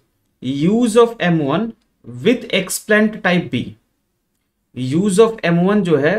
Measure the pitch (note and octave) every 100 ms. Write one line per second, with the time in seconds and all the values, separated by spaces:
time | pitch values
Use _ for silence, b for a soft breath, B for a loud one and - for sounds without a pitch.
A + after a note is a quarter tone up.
0 | _ _ _ - B2+ C#3 E3 A3+ A#3+ A3
1 | A#3 - F3 E3 C#3 E3 A3+ - _ _
2 | - B2 E3 B3 - F#3+ F#3 - - G#3+
3 | G#3+ G#3+ F#3 F3 E3+ A#2+ F#2+ - _ _
4 | _ _ _ _ _ _ _ B2 B2+ D#3
5 | G#3 F#3 A3+ A3 E3+ E3+ F#3 G#3 F3 C#3+
6 | D3